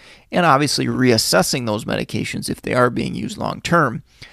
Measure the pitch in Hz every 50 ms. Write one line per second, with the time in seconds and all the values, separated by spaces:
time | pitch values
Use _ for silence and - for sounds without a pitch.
0 | - - - - _ _ 330 185 175 165 - 139 147 135 - - 135 120 117 120
1 | 127 127 117 110 - - - - 180 - - 139 123 113 107 107 - - 110 107
2 | 117 - - 110 - - - - - - - - - - - 123 123 120 120 113
3 | 117 127 123 120 - - - - - 110 - - - - 170 170 151 123 113 135
4 | - _ _ _ - -